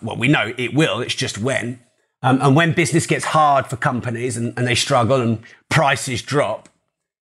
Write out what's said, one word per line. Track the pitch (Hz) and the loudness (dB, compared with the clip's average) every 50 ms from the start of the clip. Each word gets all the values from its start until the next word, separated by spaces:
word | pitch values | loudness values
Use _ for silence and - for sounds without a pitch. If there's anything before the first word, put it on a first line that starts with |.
well, | - 104 101 107 | -10 -8 -6 -2
we | 113 151 | 0 2
know | 196 135 107 107 120 - | 2 2 2 -2 -4 -6
it | 123 113 - | -6 -2 0
will, | 139 160 131 95 113 | 0 0 2 0 -2
it's | - - - | -4 -6 -6
just | - 127 110 - 98 | -6 -6 -6 -6 -6
when, | 107 135 - 107 107 120 - - _ _ _ _ _ _ _ _ - | -4 -4 -4 -4 -4 -6 -8 -10 _ _ _ _ _ _ _ _ 0
um, | 131 131 131 | 0 2 2
and | 135 143 135 | 4 4 4
when | 160 170 165 120 | 4 4 2 2
business | - 165 - - 170 - | 0 0 0 0 0 0
gets | - 156 135 - | 0 -2 -2 -2
hard | - - 160 151 147 139 135 127 - | 0 2 2 4 4 4 2 0 -2
for | 135 117 | -6 -4
companies | - 143 127 117 98 123 117 113 123 135 113 113 | -2 -2 -2 -2 -4 -6 -6 -4 -4 -4 -4 -4
and, | 117 120 - 120 | -4 -6 -4 -2
and | 123 | -2
they | 123 120 | 0 0
struggle | 113 - - 143 123 117 104 135 135 | 0 0 2 2 2 4 4 2 2
and | 117 117 113 113 - - - - _ _ | 2 2 0 -2 -4 -10 -20 -20 _ _
prices | - 151 156 139 139 135 - 139 123 110 | 0 2 2 2 2 0 -2 -4 -6 -6
drop, | - - - 147 123 101 110 - - _ _ _ _ _ _ _ _ _ _ _ _ | -6 -2 -2 0 0 0 -2 -6 -10 _ _ _ _ _ _ _ _ _ _ _ _